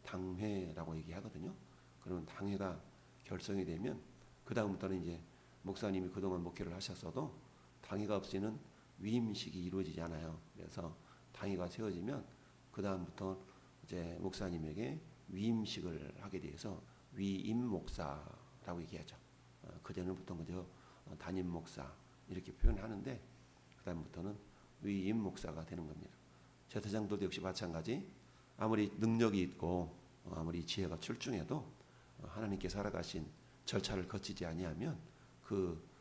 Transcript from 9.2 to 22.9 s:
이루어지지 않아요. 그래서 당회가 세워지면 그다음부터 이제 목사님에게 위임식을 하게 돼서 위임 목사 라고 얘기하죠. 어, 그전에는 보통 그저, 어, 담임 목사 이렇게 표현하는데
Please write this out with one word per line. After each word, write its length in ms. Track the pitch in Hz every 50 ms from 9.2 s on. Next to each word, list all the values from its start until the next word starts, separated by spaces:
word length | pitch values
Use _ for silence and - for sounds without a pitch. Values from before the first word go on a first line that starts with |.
| 113 110 98 - - 78 80 92
이루어지지 380 | 87 90 92 98 90 82 78 85
않아요. 380 | 82 82 80 78 82 80 80 80 - - -
그래서 400 | - 82 - - - 85 78 80 - - - - - - -
당회가 360 | - - 101 98 98 87 90 87
세워지면 560 | - 113 110 104 87 87 95 123 143 131 - - - - - - - - - -
그다음부터 640 | - - 98 98 95 92 87 80 - - 98 95 95 95 - - - - - - - - -
이제 320 | - 90 90 82 82 85 82
목사님에게 800 | 92 92 - - 101 90 85 80 78 76 78 101 117 135 156 160 - - - - - -
위임식을 840 | 92 95 104 117 113 110 104 101 - 101 82 87 80 76 73 - - -
하게 220 | 101 101 98 90
돼서 420 | - 73 73 - - 104 87 67 - - - - - -
위임 520 | - 98 98 98 98 95 - 104 113 120 127
목사 600 | 117 95 82 - - - - 82 71 71 76 76 - - - - - - - - 87
라고 100 | 87 85
얘기하죠. 340 | 80 - - 80 80 - - - - - - - - - - -
어, 180 | - - 82 82
그전에는 320 | - - - 92 87 92 92
보통 240 | 87 - - 90 80
그저, 260 | 80 82 87 92 87 - - - - - - - -
어, 100 | - - -
담임 300 | - 87 95 92 90 87
목사 440 | 87 80 82 - - - 65 67 - - - - - - - -
이렇게 240 | 92 92 - -
표현하는데 680 | - - - - 110 98 110 113